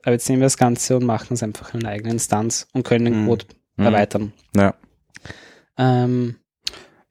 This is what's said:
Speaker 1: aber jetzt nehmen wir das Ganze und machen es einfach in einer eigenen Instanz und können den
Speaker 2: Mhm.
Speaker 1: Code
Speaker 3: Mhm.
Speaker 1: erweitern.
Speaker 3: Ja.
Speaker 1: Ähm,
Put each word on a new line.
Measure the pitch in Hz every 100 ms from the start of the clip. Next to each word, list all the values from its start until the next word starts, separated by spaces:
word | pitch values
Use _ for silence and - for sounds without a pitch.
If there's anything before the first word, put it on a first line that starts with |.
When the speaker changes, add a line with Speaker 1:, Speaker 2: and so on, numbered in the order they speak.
Speaker 1:
aber | -
jetzt | 120 -
nehmen | 131
wir | 135
das | -
Ganze | 120 120 - 127
und |
machen | 123 110 -
es | 120
einfach | 110 107 -
in | 117
einer | 113
eigenen | 104 113
Instanz | 117 - 107 113 - -
und | 131
können | 120 120 117
den | 110
Speaker 2:
Mhm. | 107
Speaker 1:
Code | 110 - - _ -
Speaker 3:
Mhm. |
Speaker 1:
erweitern. | 104 104 104 104 104 - _
Speaker 3:
Ja. | 101 98 - _ _ _ - - - - - _ -
Speaker 1:
Ähm, | 127 123 123 123 120 110 _ _ - - - _ _